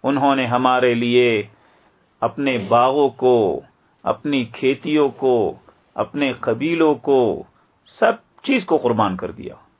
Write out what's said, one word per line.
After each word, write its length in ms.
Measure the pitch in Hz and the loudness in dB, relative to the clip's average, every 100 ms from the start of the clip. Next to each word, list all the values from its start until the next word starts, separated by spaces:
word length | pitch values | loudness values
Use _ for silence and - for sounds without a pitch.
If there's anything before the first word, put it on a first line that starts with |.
انہوں 340 | 131 139 139 135 | -2 0 2 0
نے 100 | 123 | 0
ہمارے 480 | 123 127 127 123 | 0 2 2 2
لیے 480 | 117 120 123 120 110 104 _ _ _ _ _ _ _ | 0 2 2 2 0 -4 _ _ _ _ _ _ _
اپنے 380 | 117 113 139 123 | -6 -4 -4 -4
باغوں 500 | 98 117 127 143 139 | 0 2 2 2 0
کو، 520 | 117 120 117 101 65 - _ _ _ | 2 2 4 2 -2 -10 _ _ _
اپنی 420 | - - 151 143 | -6 -4 -2 -4
کھیتیوں 640 | 113 - 131 135 147 151 143 | -4 -2 -2 -2 -2 0 0
کو، 460 | - 131 123 92 - _ _ _ | 0 0 2 0 -6 _ _ _
اپنے 380 | - 110 147 143 120 | -8 -6 -4 -4 -4
قبیلوں 540 | - 113 147 170 160 | -6 -4 -4 0 0
کو، 480 | 139 - 135 117 80 - _ _ _ _ | 0 0 2 2 -2 -12 _ _ _ _
سب 260 | - 226 - _ _ | -2 -2 -2 _ _
چیز 220 | - 262 | -2 -2
کو 120 | 185 156 | 0 -2
قربان 400 | 123 113 101 92 | 0 0 -2 -2
کر 140 | 90 | -10
دیا۔ 240 | 113 64 60 _ | -12 -16 -18 _